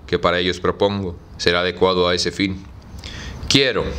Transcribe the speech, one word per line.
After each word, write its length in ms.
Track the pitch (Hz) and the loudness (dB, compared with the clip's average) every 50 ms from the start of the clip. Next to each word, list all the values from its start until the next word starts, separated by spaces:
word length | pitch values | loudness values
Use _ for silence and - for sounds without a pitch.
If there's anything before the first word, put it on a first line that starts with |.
| - | -6
que 140 | - - 85 | -2 -2 2
para 180 | - 87 87 90 | 2 4 4 4
ellos 220 | 90 90 87 90 | 2 2 0 0
propongo 580 | - 95 87 - 101 101 101 98 98 90 82 - - - - - | 0 -2 0 2 2 2 2 0 -4 -4 -8 -10 -16 -20 -12 -2
será 240 | - 90 87 87 | 0 2 2 2
adecuado 460 | 90 90 90 90 92 92 92 90 90 87 | 2 0 0 2 2 2 4 4 2 2
a 60 | 90 | 2
ese 180 | 90 - 90 | 0 0 -2
fin. 320 | - - 101 98 92 92 - - - - - - - - - - - - - - - - - - | 0 0 -2 -2 -2 -6 -10 -16 -18 -18 -18 -16 -16 -14 -14 -12 -12 -12 -12 -12 -12 -10 -6 2
Quiero, 340 | - 131 139 131 110 92 76 - - | 4 4 4 4 2 0 -2 -2 -4